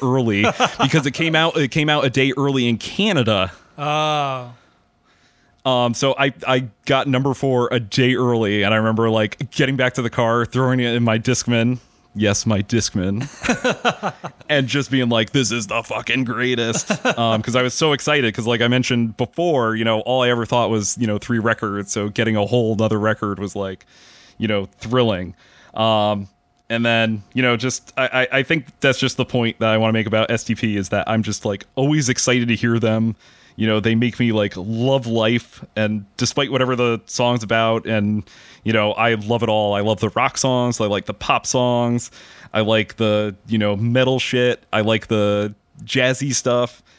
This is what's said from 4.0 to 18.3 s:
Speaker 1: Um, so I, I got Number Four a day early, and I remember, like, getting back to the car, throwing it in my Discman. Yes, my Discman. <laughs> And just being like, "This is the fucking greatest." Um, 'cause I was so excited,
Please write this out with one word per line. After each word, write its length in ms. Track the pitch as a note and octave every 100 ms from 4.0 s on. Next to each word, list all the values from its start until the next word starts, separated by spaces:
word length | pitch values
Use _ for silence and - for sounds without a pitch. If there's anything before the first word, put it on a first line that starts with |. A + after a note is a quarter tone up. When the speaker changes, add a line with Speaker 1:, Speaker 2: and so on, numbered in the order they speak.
| D#3 D3+ C#3 C3 A#2+ A#2+ _ _ _ _ _ _ _ _ _ _ C3
Speaker 1:
Um, 260 | B2 A#2+
so 220 | A2+ C#3 -
I, 140 | C#3 - A#2+
I 220 | C3 B2 - -
got 220 | C3+ C#3
Number 260 | B2+ C#3
Four 340 | B2 C#3 B2 A#2+
a 80 | B2
day 340 | G#2 - B2
early, 480 | A#2+ B2 A#2 G#2 G#2
and 100 | G2+
I 60 | A2
remember, 320 | A2 A2 A2+
like, 400 | A2 G#2+ - B2+
getting 260 | - C3+ C3+
back 180 | B2+
to 80 | -
the 80 | A#2
car, 360 | - A#2 A#2+ A2+
throwing 340 | B2 B2+ B2+
it 140 | A#2+
in 80 | A#2+
my 160 | A#2 A2
Discman. 600 | B2+ A#2+ - A#2 A#2 B2 _ _ _
Yes, 320 | G2+ G#2 G2+ A2
my 160 | G2+
Discman. 680 | - A#2 - G#2 F#2 G#2 C#3+ - - A3 B3+ - B3 - G3 - D3
<laughs> 20 | - -
And 160 | D3 B2+
just 240 | C#3 B2+
being 200 | C3 A#2+
like, 220 | A#2 A2
"This 200 | C#3+ A2
is 140 | A#2 G2
the 160 | A2+
fucking 420 | - A2 A2+ B2
greatest." 680 | A#2+ A2+ B2 A#2+ A#2 A2 - G3 B3+ D#3+
Um, 240 | A#2 A2
'cause 120 | -
I 60 | B2+
was 140 | B2+
so 180 | - D#3+
excited, 420 | C#3+ - D3 A#2